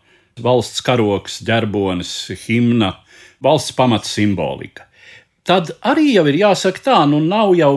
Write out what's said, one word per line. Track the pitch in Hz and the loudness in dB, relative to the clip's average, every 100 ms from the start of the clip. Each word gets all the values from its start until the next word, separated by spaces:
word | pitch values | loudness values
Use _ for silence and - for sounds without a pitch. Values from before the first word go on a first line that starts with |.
| _ _ _ - | _ _ _ -8
valsts | 117 127 - - | 0 0 -2 -6
karogs, | - 127 107 98 - - | -2 0 0 -2 -6 -10
ģerbonis, | 104 113 107 101 98 90 87 - - 92 - | -2 -2 -2 -2 -2 -4 -8 -10 -12 -12 -2
himna, | 120 120 120 98 - _ - - _ | 0 2 2 0 -4 _ -20 -20 _
valsts | 131 127 - | 0 0 0
pamatsimbolika, | - 127 107 - - 104 90 73 64 - - - _ - - _ _ | -2 0 0 -2 -2 -2 -2 -4 -8 -12 -18 -20 _ -20 -20 _ _
tad | - 185 170 - | -2 -2 -2 -6
arī | 214 320 302 | -2 2 2
jau | 214 151 | 4 2
ir | |
jāsaka | 143 208 180 190 185 | 2 2 2 -2 -2
tā, | - 220 147 | 0 2 4
nu | 147 | 2
nav | 156 208 208 180 | 0 0 2 4
jau | 147 | 4